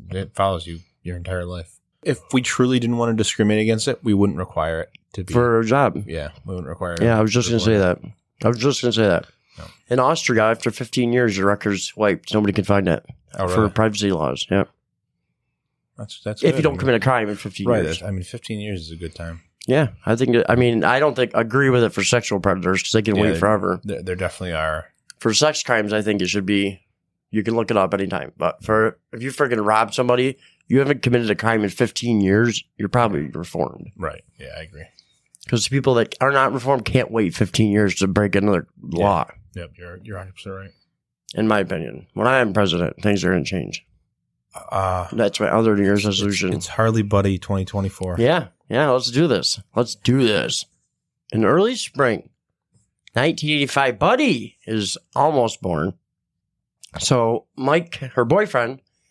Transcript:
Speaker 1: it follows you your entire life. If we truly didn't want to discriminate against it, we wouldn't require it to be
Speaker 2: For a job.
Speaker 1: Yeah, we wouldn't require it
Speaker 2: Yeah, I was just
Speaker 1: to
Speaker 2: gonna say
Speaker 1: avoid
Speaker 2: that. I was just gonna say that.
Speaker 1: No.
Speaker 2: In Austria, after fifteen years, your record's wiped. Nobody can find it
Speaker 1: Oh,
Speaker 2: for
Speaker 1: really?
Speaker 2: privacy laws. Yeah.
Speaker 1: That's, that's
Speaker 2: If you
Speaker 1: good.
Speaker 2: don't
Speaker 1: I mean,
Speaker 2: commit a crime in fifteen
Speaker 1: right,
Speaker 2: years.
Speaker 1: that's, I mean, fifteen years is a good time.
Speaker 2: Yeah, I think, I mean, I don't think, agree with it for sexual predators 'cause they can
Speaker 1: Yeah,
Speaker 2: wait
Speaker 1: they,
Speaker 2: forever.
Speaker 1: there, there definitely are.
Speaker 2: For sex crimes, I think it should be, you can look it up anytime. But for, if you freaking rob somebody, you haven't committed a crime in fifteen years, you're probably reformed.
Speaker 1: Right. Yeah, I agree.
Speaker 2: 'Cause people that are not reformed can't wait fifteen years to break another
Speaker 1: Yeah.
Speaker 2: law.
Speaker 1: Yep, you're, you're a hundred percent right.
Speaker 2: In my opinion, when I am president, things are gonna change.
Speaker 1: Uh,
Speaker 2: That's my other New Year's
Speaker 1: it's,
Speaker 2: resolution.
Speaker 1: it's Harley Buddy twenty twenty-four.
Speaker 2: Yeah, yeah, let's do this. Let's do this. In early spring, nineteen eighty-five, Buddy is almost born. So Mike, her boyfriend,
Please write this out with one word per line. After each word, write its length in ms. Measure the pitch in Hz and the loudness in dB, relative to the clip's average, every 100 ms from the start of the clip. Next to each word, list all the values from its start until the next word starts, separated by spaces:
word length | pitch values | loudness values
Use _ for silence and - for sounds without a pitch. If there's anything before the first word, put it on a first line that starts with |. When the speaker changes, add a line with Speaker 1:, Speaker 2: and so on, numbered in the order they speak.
| 87 | -10
Speaker 1:
it 220 | 92 92 | -10 -6
follows 320 | - 98 87 85 | -2 -2 -2 -8
you 140 | 82 - _ | -16 -18 _
your 160 | 87 87 | -12 -10
entire 260 | 90 92 87 | -8 -8 -6
life. 280 | 90 82 - _ _ - | -10 -14 -20 _ _ -4
If 160 | 127 - | -4 -2
we 80 | 131 | -2
truly 380 | 127 - 127 127 | 0 0 2 2
didn't 180 | 117 120 | 0 0
want 140 | 117 | 0
to 100 | 113 | 0
discriminate 400 | 107 - 104 107 | 0 0 2 2
against 240 | 110 110 135 | 2 0 -2
it, 160 | 120 | -2
we 100 | 113 | 2
wouldn't 240 | 101 101 78 | 2 2 0
require 440 | 87 - 78 82 | -6 -4 -2 -4
it 100 | - _ _ | -8 _ _
to 100 | - | -12
be 100 | 92 | -2
Speaker 2:
For 260 | 120 120 113 | 2 4 2
a 60 | 110 | 2
job. 380 | 139 120 - 101 | 2 2 0 -6
Speaker 1:
Yeah, 220 | 80 - - - | -8 -10 -12 -12
we 80 | 92 | -10
wouldn't 140 | 71 | -10
require 240 | 85 90 | -8 -6
it 80 | 85 | 0
Speaker 2:
Yeah, 160 | 117 110 | 2 4
I 40 | |
was 100 | 110 | 2
just 160 | 120 117 | 0 0
Speaker 1:
to 60 | |
Speaker 2:
gonna 60 | 113 | 0
say 120 | 101 104 | 2 2
Speaker 1:
avoid 260 | 90 - | 2 0
Speaker 2:
that. 420 | - - _ - 107 | -8 -20 _ -4 -2
I 20 | |
was 80 | 117 | 0
just 240 | 135 131 | 0 0
gonna 100 | 123 | 0
say 140 | 107 104 | 2 2
that. 180 | 85 - _ _ - | 2 -2 _ _ -20
Speaker 1:
No. 80 | - - - | -20 -20 -2
Speaker 2:
In 100 | 127 | 2
Austria, 440 | 131 160 - 113 110 | 2 2 0 2 2
after 260 | 113 120 | 2 -2
fifteen 420 | - 123 127 120 | -6 -4 -2 0
years, 240 | 123 117 95 | 2 2 2
your 100 | 98 | 0
record's 480 | 101 104 95 - - | 2 0 -2 -4 0
wiped. 380 | 104 85 - | 0 0 -2
Nobody 200 | 107 101 | 0 0
can 100 | 101 95 | 0 2
find 220 | 101 90 | 2 2
it 180 | 71 - - _ - | -2 -4 -20 _ -6
Speaker 1:
Oh, 100 | 90 | -2
Speaker 2:
for 140 | 92 | 2
Speaker 1:
really? 100 | 104 | 2
Speaker 2:
privacy 380 | 110 110 104 101 | 2 0 0 -2
laws. 340 | 85 67 69 - | 0 -2 -4 0
Yeah. 160 | 98 - _ _ _ _ _ _ _ _ _ _ _ _ - | 0 0 _ _ _ _ _ _ _ _ _ _ _ _ -18
Speaker 1:
That's, 240 | 107 - | -16 -12
that's 200 | 107 107 | -10 -2
Speaker 2:
If 80 | 147 | 0
you 40 | 156 | 2
Speaker 1:
good. 40 | |
Speaker 2:
don't 80 | 151 | 0
Speaker 1:
I 20 | |
mean, 60 | 87 | 0
Speaker 2:
commit 160 | 131 113 | 2 2
a 40 | |
crime 300 | 135 123 104 | 2 0 0
in 60 | 101 | -6
fifteen 320 | 98 - 101 | -10 -4 0
Speaker 1:
right, 160 | 110 | 0
Speaker 2:
years. 160 | 78 87 | 0 -4
Speaker 1:
that's, 80 | 95 | -6
I 40 | |
mean, 120 | 95 | -8
fifteen 360 | 90 120 - 107 | -8 -12 -10 -8
years 220 | 107 92 | -6 -8
is 100 | 80 | -10
a 40 | 82 | -12
good 180 | 82 - | -12 -12
time. 260 | 82 82 - _ - | -12 -14 -18 _ 0
Speaker 2:
Yeah, 220 | 139 120 - - | 2 0 -2 -2
I 100 | 117 | 2
think, 180 | 127 117 - | 4 4 4
I 60 | 120 | 2
mean, 280 | 123 113 | 2 2
I 160 | 82 131 | 2 2
don't 160 | 151 131 | 2 0
think, 160 | 120 - | -2 -2
agree 340 | 113 131 135 | 0 2 4
with 140 | 123 | 4
it 100 | 110 | 2
for 100 | - | 0
sexual 360 | 95 123 - 98 | 0 0 0 -2
predators 420 | 98 92 87 95 | 0 0 0 0
'cause 80 | - | 0
they 100 | 110 | 0
can 140 | 107 101 | 2 2
Speaker 1:
Yeah, 60 | |
Speaker 2:
wait 100 | 104 | 2
Speaker 1:
they, 60 | 87 | 2
Speaker 2:
forever. 400 | 101 104 95 92 | 2 2 0 -4
Speaker 1:
there, 180 | 104 82 | -6 -8
there 120 | 92 90 | -6 -6
definitely 380 | 90 - 90 | -6 -6 -6
are. 380 | 80 78 80 - _ - - | -4 -2 -4 -8 _ -20 -4
Speaker 2:
For 140 | 113 | -2
sex 300 | 104 151 151 | 2 2 0
crimes, 300 | - 113 104 | 0 0 0
I 80 | 107 | 0
think 200 | 104 101 | 0 0
it 60 | 90 | 0
should 180 | 101 95 | -2 0
be, 360 | 101 98 98 _ _ _ _ _ | 0 0 -4 _ _ _ _ _
you 120 | 107 | -4
can 120 | 107 113 | 0 0
look 160 | 107 | 2
it 60 | 107 | 2
up 160 | 92 | 2
anytime. 400 | 98 95 90 65 - | 0 -2 -6 -8 -4
But 260 | 85 - | -4 -2
for, 360 | - 110 110 - _ | 0 2 2 -2 _
if 100 | 113 | -12
you 80 | 131 | -8
freaking 340 | 131 139 113 104 | -2 0 0 2
rob 280 | 107 110 | 2 2
somebody, 440 | 131 123 123 131 - _ _ - | 0 2 2 0 -4 _ _ 0
you 120 | 135 | 2
haven't 220 | 139 147 | 2 0
committed 280 | 123 123 110 | 2 2 2
a 60 | 98 | 0
crime 280 | 113 110 | 0 0
in 60 | 101 | 0
fifteen 520 | - 117 - 120 110 | 0 -2 -2 0 2
years, 420 | 95 104 117 - - - | 4 4 2 0 -8 -8
you're 120 | 101 | -2
probably 380 | 123 113 78 73 | 0 0 -2 -6
reformed. 640 | 80 87 87 69 - - - | -10 -8 -6 -6 -8 -18 -10
Speaker 1:
Right. 280 | 78 - _ - | -10 -10 _ -20
Yeah, 100 | 67 78 | -16 -16
I 60 | |
agree. 220 | 80 73 82 _ _ _ _ _ - | -16 -18 -20 _ _ _ _ _ -4
Speaker 2:
'Cause 200 | 117 - | -2 0
people 260 | 135 131 120 | 0 2 2
that 200 | 110 - | 2 0
are 120 | 135 | 2
not 220 | 139 135 | 4 2
reformed 320 | 127 127 135 - | 0 0 0 2
can't 260 | 127 - | 0 0
wait 220 | 113 92 - | 0 0 0
fifteen 360 | 104 - 107 | 0 2 2
years 240 | 101 101 - | 4 2 2
to 120 | 95 | 0
break 280 | 101 101 98 | 2 2 2
another 320 | 104 90 - _ 98 | 2 2 -2 _ -8
Speaker 1:
Yeah. 100 | 85 101 | 0 2
Speaker 2:
law. 220 | 85 - - - 92 | 2 -2 -10 -18 -16
Speaker 1:
Yep, 160 | 82 - | -16 -18
you're, 200 | 87 87 | -20 -18
you're 120 | 110 92 | -14 -14
a 40 | |
hundred 120 | 92 - | -14 -16
percent 200 | 98 95 | -14 -14
right. 160 | 95 _ _ _ _ _ - - | -16 _ _ _ _ _ -10 -2
Speaker 2:
In 120 | 110 | 2
my 120 | 104 | 2
opinion, 480 | 90 85 65 55 - - | 0 -6 -8 -12 -12 -2
when 120 | 117 | 2
I 120 | 131 | 4
am 120 | 113 | 2
president, 480 | 101 98 85 82 - | 2 0 0 -2 -2
things 220 | 104 98 | 0 0
are 80 | 90 | 2
gonna 120 | 87 - | 0 -2
change. 400 | 92 53 - - _ _ _ _ _ _ - - | -6 -6 -10 -16 _ _ _ _ _ _ -20 -6
Speaker 1:
Uh, 360 | 98 92 92 90 | -2 -2 -2 -4
Speaker 2:
That's 260 | 107 101 - | 0 0 0
my 80 | 104 | 2
other 280 | 110 113 101 | 4 4 4
New 80 | |
Year's 160 | 98 101 104 | 4 2 0
Speaker 1:
it's, 140 | 95 | 0
Speaker 2:
resolution. 320 | 101 92 95 | -2 -2 -2
Speaker 1:
it's 140 | 85 - | -2 -4
Harley 340 | - 113 110 | 0 2 2
Buddy 380 | 101 101 98 95 | 2 2 2 -2
twenty 260 | - 95 92 | -2 -4 -4
twenty-four. 520 | 101 95 - 92 87 | -4 -6 -6 -6 0
Speaker 2:
Yeah, 280 | 123 170 107 _ - | 2 0 -4 _ -4
yeah, 200 | 113 151 | 0 2
let's 180 | 127 120 | 0 0
do 180 | 127 165 | 0 2
this. 320 | 98 - - - 113 | 2 -2 -6 -4 -4
Let's 200 | 120 - | -2 -2
do 280 | - 131 117 | 0 2 4
this. 400 | 98 58 - - _ _ _ _ _ _ | 2 0 -4 -8 _ _ _ _ _ _
In 120 | 110 | 0
early 320 | 107 165 226 247 | 2 4 2 -2
spring, 540 | - - 127 104 - _ _ _ _ _ _ _ _ 120 | -6 0 0 0 -6 _ _ _ _ _ _ _ _ 0
nineteen 340 | 156 - 151 | 0 0 -2
eighty-five, 480 | 151 139 139 131 107 | 0 0 0 0 2
Buddy 600 | 165 262 277 123 104 _ 107 | 2 2 2 0 -4 _ -6
is 280 | 110 98 - _ 123 | -4 -4 -8 _ -2
almost 440 | 151 143 113 - | 0 2 0 -2
born. 340 | 90 78 92 - _ _ _ _ _ _ _ _ - - | -4 -2 -2 -6 _ _ _ _ _ _ _ _ -20 -6
So 460 | - 127 113 117 - - | 0 2 2 -2 -6 -4
Mike, 400 | 135 165 170 - 131 | 0 0 0 -10 -4
her 100 | - 117 | 0 2
boyfriend, 560 | 190 214 127 117 135 _ _ _ | 2 2 0 -2 -6 _ _ _